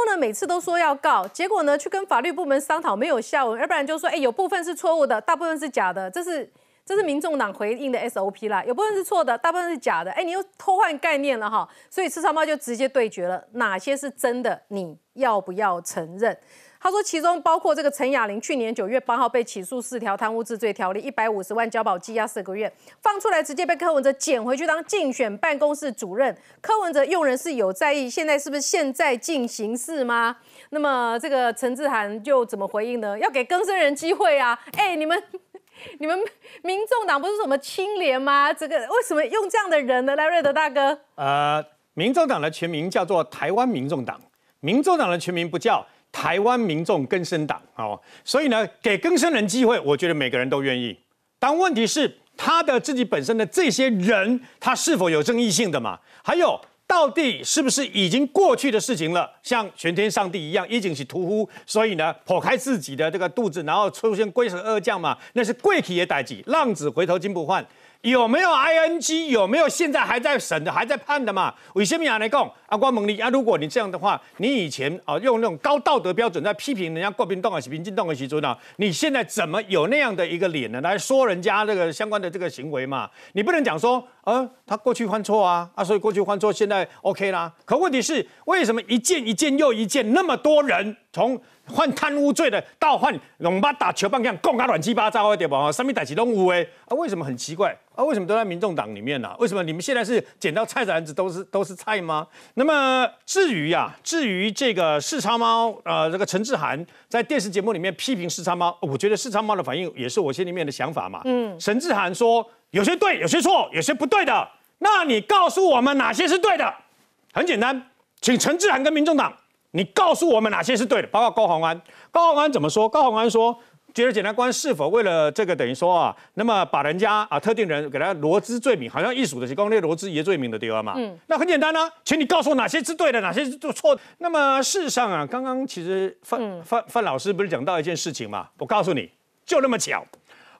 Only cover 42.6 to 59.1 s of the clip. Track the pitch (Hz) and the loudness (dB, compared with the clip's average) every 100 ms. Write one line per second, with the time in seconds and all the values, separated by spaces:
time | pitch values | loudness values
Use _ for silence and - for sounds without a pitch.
42.6 | 170 156 175 214 180 180 156 - 147 202 | -4 -4 -2 0 2 0 -2 -4 -2 0
43.6 | 254 170 135 151 120 - _ _ _ _ | 0 -2 -4 -4 -6 -10 _ _ _ _
44.6 | 143 240 294 339 208 175 165 175 170 170 | 0 2 4 2 2 -2 -2 -4 -4 -2
45.6 | 226 160 - _ _ - 147 175 214 247 | 0 0 -2 _ _ -6 -2 2 2 2
46.6 | 214 151 170 180 127 190 165 170 151 92 | 2 0 0 0 0 -2 0 -2 -2 -6
47.6 | - - 110 98 - - - 262 302 220 | -10 -8 -6 -8 -12 -14 -2 0 2 0
48.6 | 208 - 233 196 339 339 330 262 208 226 | -2 -2 0 0 2 2 2 2 0 2
49.6 | 233 226 139 143 175 151 127 123 131 139 | 2 2 2 2 0 0 0 0 0 0
50.6 | 139 127 120 92 _ _ _ _ 262 320 | 0 -2 -4 -8 _ _ _ _ 0 2
51.6 | 370 247 226 - 254 - _ - - 330 | 2 2 0 0 -2 -4 _ -4 2 2
52.6 | 311 247 - 262 226 180 131 226 214 - | 4 0 0 -2 0 0 0 0 0 0
53.6 | 320 233 262 208 180 214 202 247 - _ | 2 2 2 2 2 2 2 -2 -4 _
54.6 | 240 254 - 269 180 156 151 233 233 185 | -2 0 0 2 2 2 2 2 2 0
55.6 | 214 143 113 87 _ - - 330 302 - | 0 -2 -4 -8 _ -8 -2 2 2 0
56.6 | - _ - 359 285 330 277 147 127 302 | -8 _ 0 4 4 2 0 -2 -2 0
57.6 | 262 262 247 208 185 220 285 - 381 240 | 2 0 -2 0 2 2 2 4 4 4
58.6 | 277 214 - 190 160 | 2 0 0 -2 0